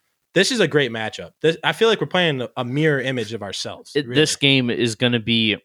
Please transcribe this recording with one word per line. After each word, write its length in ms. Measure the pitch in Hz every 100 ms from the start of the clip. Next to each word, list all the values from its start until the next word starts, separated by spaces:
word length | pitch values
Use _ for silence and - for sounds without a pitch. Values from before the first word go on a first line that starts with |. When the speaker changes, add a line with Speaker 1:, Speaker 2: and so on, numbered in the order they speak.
| _ _ _
Speaker 1:
This 160 | 170 196
is 80 | 254
a 80 | 165
great 240 | 147 131
matchup. 400 | 113 110 - 85 _
This, 140 | 156 160
I 80 | 143
feel 160 | 160 226
like 120 | 214
we're 60 | 151
playing 400 | 185 175 135 117 -
a 80 |
mirror 360 | 120 139 156 143
image 320 | 127 127 104
of 80 | 110
ourselves, 500 | 101 92 113 92 - 143
Speaker 2:
It, 100 | 120
Speaker 1:
really. 140 | 127
Speaker 2:
this 160 | 151 -
game 340 | 139 135 120
is 240 | 85 120
gonna 240 | 110 123 120
be 360 | 110 117 110 101